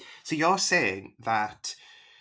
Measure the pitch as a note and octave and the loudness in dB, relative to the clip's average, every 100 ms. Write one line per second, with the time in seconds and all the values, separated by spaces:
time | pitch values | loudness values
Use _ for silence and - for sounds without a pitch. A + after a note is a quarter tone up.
0 | - - - D#3 E3 F#3+ - F3+ A2 F#2+ | -12 -18 -6 0 2 2 2 4 2 0
1 | F#2+ - A2+ A2 G#2+ - - - - - | -8 -10 -2 -2 -2 -6 -12 -12 -16 -20
2 | - - | -20 -20